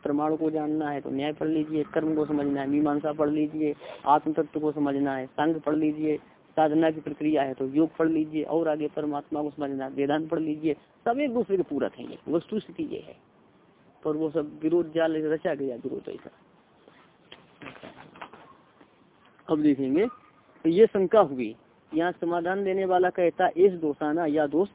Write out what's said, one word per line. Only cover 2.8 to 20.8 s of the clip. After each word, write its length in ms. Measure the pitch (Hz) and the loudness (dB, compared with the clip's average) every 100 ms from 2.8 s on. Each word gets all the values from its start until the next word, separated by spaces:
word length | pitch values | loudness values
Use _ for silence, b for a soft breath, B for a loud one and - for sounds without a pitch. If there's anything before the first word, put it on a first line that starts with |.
| 151 147 151 | 2 0 -2
पढ़ 160 | 151 147 | 0 0
लीजिए, 440 | 151 151 156 151 147 B B - | 2 -2 -2 -2 -4 B B 2
आत्म 260 | 151 160 | 4 4
तत्व 260 | 156 151 156 | -2 -2 -2
को 120 | 151 | -2
समझना 440 | 151 143 139 143 135 | 0 0 0 -2 -2
है 100 | 131 | -6
सांख्य 320 | - 151 160 | -2 0 0
पढ़ 160 | 147 151 | 0 0
लीजिए, 400 | 156 151 156 147 - b _ - | 0 0 -2 -2 -6 b _ 2
साधना 340 | 156 156 160 | 2 4 2
की 100 | 156 | 0
प्रक्रिया 420 | 151 147 151 151 | -6 -4 0 0
है 100 | 135 | 0
तो 140 | 127 135 | -2 -2
योग 280 | 139 160 - | 2 0 2
पढ़ 100 | 160 | 0
लीजिए, 340 | 160 156 156 147 | 0 -2 -4 -2
और 220 | 160 160 | 0 0
आगे 200 | 156 147 - | 0 -2 -4
परमात्मा 460 | 151 143 143 151 | -4 -4 -6 -4
को 80 | 147 | -4
समझना 340 | 143 143 135 | -4 -6 -4
है 80 | 135 | -6
वेदांत 380 | 135 139 151 160 | -2 0 0 0
पढ़ 100 | 170 | -4
लीजिए, 360 | 160 151 156 143 b _ - | -2 -2 -2 -4 b _ -2
सब 140 | 247 | 0
एक 140 | 294 | 0
दूसरे 240 | 233 208 196 | 0 0 0
के 60 | 180 | 0
पूरक 300 | 143 117 - | -2 -4 -4
हैं, 120 | 120 | -14
ये 100 | - - | -12 -2
वस्तु 300 | 165 - 214 | -2 -2 -6
स्थिति 240 | - 170 160 | -6 -10 -8
ये 140 | - | -8
है। 160 | - - _ _ _ _ _ _ _ _ | -12 -20 _ _ _ _ _ _ _ _
पर 120 | 156 151 | -4 -2
वो 140 | 160 | -2
सब 280 | 156 151 151 | -2 -4 -4
विरोध 300 | 156 170 165 | 0 2 2
जाल 240 | 160 160 156 | 0 0 0
रचा 300 | 156 156 185 143 | 0 -2 -2 -4
गया, 200 | 135 117 | -4 -6
विरोध 320 | - 135 - | -8 -8 -10
ऐसा। 200 | - - - _ _ _ _ - - - _ - - - - 143 131 - - 156 139 - - 139 - _ _ - _ _ _ _ _ - | -14 -16 -20 _ _ _ _ -20 -20 -20 _ -20 -20 -20 -20 -20 -18 -20 -20 -20 -18 -20 -20 -20 -20 _ _ -20 _ _ _ _ _ -2
अब 140 | 160 | 2
देखेंगे 440 | 151 135 135 143 233 | 4 2 2 2 0
तो 640 | - - _ _ - 160 | -4 -20 _ _ -4 2
ये 160 | 170 | 6